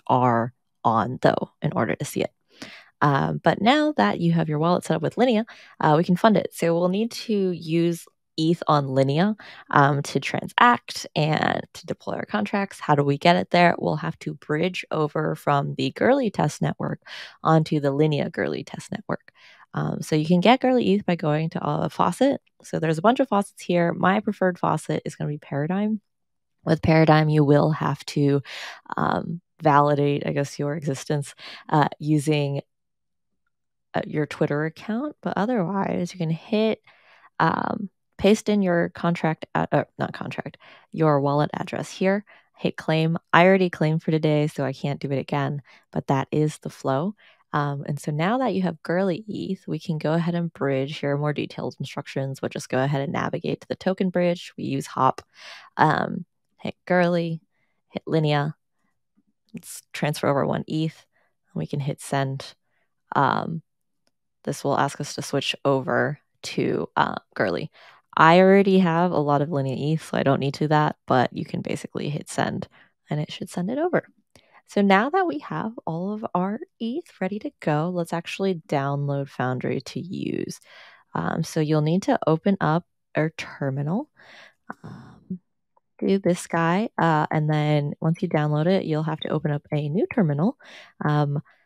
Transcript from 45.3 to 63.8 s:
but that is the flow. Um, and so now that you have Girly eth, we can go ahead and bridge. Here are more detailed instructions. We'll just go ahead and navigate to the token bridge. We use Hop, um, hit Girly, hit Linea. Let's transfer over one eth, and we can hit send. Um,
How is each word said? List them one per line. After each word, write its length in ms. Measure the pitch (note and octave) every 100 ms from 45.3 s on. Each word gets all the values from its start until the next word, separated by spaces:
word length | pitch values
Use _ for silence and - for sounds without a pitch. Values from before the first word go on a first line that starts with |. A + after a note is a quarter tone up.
| C#3+ C#3 C#3+ - - _
but 140 | - -
that 200 | C3+ C#3
is 240 | D3 D3+ -
the 140 | D#3
flow. 440 | - C#3 C3+ F#3 - _ _ _
Um, 320 | D3+ C#3+ C#3+ -
and 140 | D3
so 100 | -
now 280 | D3 F3 B3+
that 160 | B3
you 80 | F#3+
have 200 | F3+ E3
Girly 400 | - F3 G3 F3+ G#3+
eth, 400 | - - F#3+ -
we 100 | D#3
can 200 | - D#3
go 160 | D3+
ahead 200 | E3 E3+
and 160 | E3+ E3+
bridge. 460 | - C#3 C3+ C3+ D#3
Here 160 | C#3+
are 60 | C#3+
more 160 | D3+
detailed 420 | C#3+ - - B2+ -
instructions. 640 | C3+ - - C#3 C3+ C3+
We'll 80 | B2+
just 220 | - -
go 120 | B2+
ahead 200 | C#3 C#3
and 100 | C#3
navigate 480 | - - D#3+ - D#3
to 80 | -
the 80 | -
token 320 | F#3+ F#3+ F#3+
bridge. 460 | F3 F3 F3+ - -
We 80 |
use 220 | - C#3 -
Hop, 340 | - C3 - - - - - - -
um, 480 | D#3 - - - - _ _ _
hit 180 | - - -
Girly, 560 | F3+ F3 F3 E3 D#3+ - _ _ _ _
hit 120 | - -
Linea. 500 | D#3 D3+ D3 D3+ - _ _ _ _ _ _ _ _ _
Let's 300 | A3 - - -
transfer 340 | - D3+ D#3 -
over 200 | C#3 -
one 180 | - -
eth, 380 | D#3 D#3+ - _ _ _ _ _
and 80 | E3
we 60 | D#3
can 140 | D3
hit 200 | C#3 -
send. 540 | - C#3 C3+ C#3 - - _ _ _ _ _
Um, 460 | - C3+ G#1+ - E3 - _